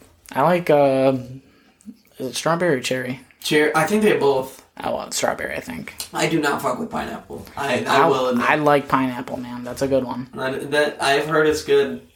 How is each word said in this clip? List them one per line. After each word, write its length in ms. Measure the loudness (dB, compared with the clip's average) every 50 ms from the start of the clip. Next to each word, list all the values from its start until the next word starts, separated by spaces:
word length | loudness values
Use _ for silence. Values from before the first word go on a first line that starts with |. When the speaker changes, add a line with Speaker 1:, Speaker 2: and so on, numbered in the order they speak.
| -20 _ _ _ _ -8 -2
Speaker 1:
I 100 | 2 2
like, 260 | 4 2 2 2 4
uh, 480 | 4 6 6 4 4 4 4 4 2 2 -2 -8 -14 -16 -18 _ _ _ _ _ _ _ _ -20 -20 _ _ _ _ -12
is 80 | -10
it 80 | -8 -8
strawberry 400 | -4 -2 -2 0 0 2 0 0
or 40 | 0
cherry? 400 | -2 -2 -4 -4 -4 -6 -8 -10 -12 -20 _ -12 -4
Speaker 2:
Cher-, 320 | 0 2 2 2 2 2
I 120 | 0 0
think 160 | 2 2 2 4
they 140 | 4 4 4
both. 440 | 4 2 2 2 0 -6 -10 -18 -20 _ -14
Speaker 1:
I 140 | -10 -6 -6
want 240 | -4 -6 -6 -6 -6
strawberry, 400 | -2 0 0 -2 -2 -4 -6 -6
I 40 | -8
think. 340 | -8 -10 -10 -12 -12 -12 -12 -14 -12 -8 -4
Speaker 2:
I 160 | -2 0 0
do 100 | 0 0
not 200 | 0 0 -2 -2
fuck 180 | -2 -4 -4 -4
with 120 | -6 -6
pineapple. 560 | -6 -6 -6 -8 -10 -12 -12 -14 -16 -16 -16 -14 -10
I, 260 | -6 -4 -2 -2 -2 0
I 180 | 2 4 4 6
Speaker 1:
I, 40 | 4
Speaker 2:
will 200 | 4 2 2 0
admit. 220 | 0 2 2 2
Speaker 1:
I 60 | 2
like 320 | 4 4 4 4 4 2 2
pineapple, 500 | 0 0 0 0 -4 -6 -8 -8 -10 -10
man. 260 | -10 -10 -10 -10 -10
That's 160 | -10 -6 -4 -2
a 60 | 0
good 160 | 0 0 0
one. 240 | -2 -6 -8 -10 -12 -10
Speaker 2:
That, 360 | -8 -6 -6 -6 -6 -6 -2 0
that, 300 | 0 0 0 -2 -2 0
I've 240 | 0 2 2 0
heard 200 | 0 2 2 2
it's 160 | 2 2 0 0
good. 420 | 2 4 4 4 2 -2 -8 -12 -16 _